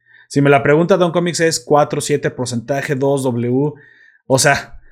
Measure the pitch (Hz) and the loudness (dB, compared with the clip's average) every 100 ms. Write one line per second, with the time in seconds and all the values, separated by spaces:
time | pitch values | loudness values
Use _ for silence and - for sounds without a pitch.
0 | _ _ - 143 139 139 143 151 170 185 | _ _ -6 0 4 4 4 2 4 2
1 | 175 170 175 160 165 156 - 147 147 147 | 2 0 -2 0 -2 -2 0 0 2 -2
2 | - 143 151 - 120 117 113 139 139 135 | -4 -4 -4 -6 -8 -6 -6 -6 -4 -2
3 | 139 139 131 120 120 127 147 147 - _ | 0 0 -2 -2 -2 0 -2 -4 -18 _
4 | _ _ - 131 147 139 - - - | _ _ -2 0 0 -2 -4 -20 -20